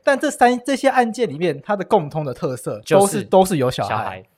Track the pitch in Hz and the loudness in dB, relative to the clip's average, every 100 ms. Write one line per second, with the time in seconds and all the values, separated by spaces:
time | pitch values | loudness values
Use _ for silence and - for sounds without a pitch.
0 | - 269 302 - 240 247 262 269 269 254 | -2 0 -2 2 2 2 -4 0 2 2
1 | 233 220 214 143 175 139 - 202 - 214 | 0 -2 -6 -2 -4 -4 -6 -6 0 0
2 | 147 160 147 120 156 127 156 107 - 190 | 0 -6 -6 -6 -6 -6 -8 -10 2 4
3 | 202 220 101 190 185 165 123 - 101 110 | 4 0 2 4 4 2 0 -2 -4 -4
4 | 95 95 - | -6 -10 -18